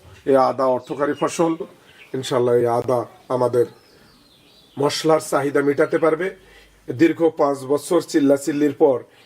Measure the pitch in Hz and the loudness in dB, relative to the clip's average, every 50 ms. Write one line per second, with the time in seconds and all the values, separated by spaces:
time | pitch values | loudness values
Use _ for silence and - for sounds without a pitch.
0 | - - - - - 143 135 135 131 127 120 123 131 131 127 123 - - 151 131 | -18 -20 -20 -6 0 2 4 4 4 2 0 0 0 0 0 -2 -4 -8 -6 -4
1 | 147 143 147 - 165 143 - - 170 165 165 165 - - - - _ - - - | -2 -2 -2 -2 -4 -4 -2 0 0 0 -2 -4 -8 -12 -16 -20 _ -20 -20 -20
2 | - - - 131 127 - 143 123 123 123 120 120 120 117 117 120 117 127 127 120 | -14 -10 -10 -8 -6 -2 -2 0 2 2 2 2 2 2 0 -2 0 0 -2 -2
3 | 107 - - - _ - 131 123 123 120 120 123 117 - - - _ _ _ _ | -2 -6 -12 -16 _ -4 -2 0 0 0 2 0 0 0 -4 -14 _ _ _ _
4 | - _ _ _ _ _ _ _ _ _ - - - _ - 131 139 147 - - | -20 _ _ _ _ _ _ _ _ _ -20 -20 -20 _ -4 -2 -2 -2 -2 -2
5 | - 156 160 147 - - 156 143 135 143 139 147 139 143 143 151 156 143 170 156 | 0 0 0 0 0 -2 -2 -2 -2 0 0 0 0 0 2 0 0 0 0 0
6 | 160 156 156 156 185 190 196 - - - - - - _ _ _ _ - 131 120 | 0 0 0 -2 -4 -6 -8 -12 -18 -20 -20 -20 -20 _ _ _ _ -8 -2 2
7 | 165 165 151 - 165 156 160 - 151 143 143 131 131 127 143 143 - - 185 165 | 2 2 2 2 0 0 2 2 0 0 0 -2 -4 -4 -4 -2 -2 -2 -2 -2
8 | 160 - - 160 139 139 139 139 - 165 143 147 147 147 135 - 165 143 127 117 | 0 0 0 2 2 2 2 2 0 -2 -2 0 0 -2 0 2 2 2 2 0
9 | - - _ _ - | -6 -12 _ _ -20